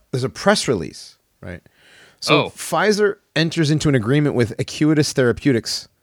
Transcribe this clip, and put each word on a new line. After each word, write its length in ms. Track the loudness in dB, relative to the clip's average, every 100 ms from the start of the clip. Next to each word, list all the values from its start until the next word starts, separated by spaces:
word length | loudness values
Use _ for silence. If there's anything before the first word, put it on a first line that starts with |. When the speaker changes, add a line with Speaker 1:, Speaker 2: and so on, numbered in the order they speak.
| _
Speaker 1:
there's 120 | -6 -4
a 40 |
press 380 | -2 0 0 0
release, 500 | -2 -4 -12 -20 -20 _ _
right? 200 | -16 -16 _ _ _ -20 -20 -10
So 260 | 0 2 0
Speaker 2:
Oh. 40 |
Speaker 1:
Pfizer 680 | -6 -4 0 2 2 0 -2 _ -2
enters 360 | -2 0 0
into 160 | 2 2
an 60 | 2
agreement 400 | 2 2 2 0
with 200 | -2 -2
Acuitas 560 | -6 0 2 2 0
Therapeutics 760 | 2 0 2 2 0 0 -8 -10 _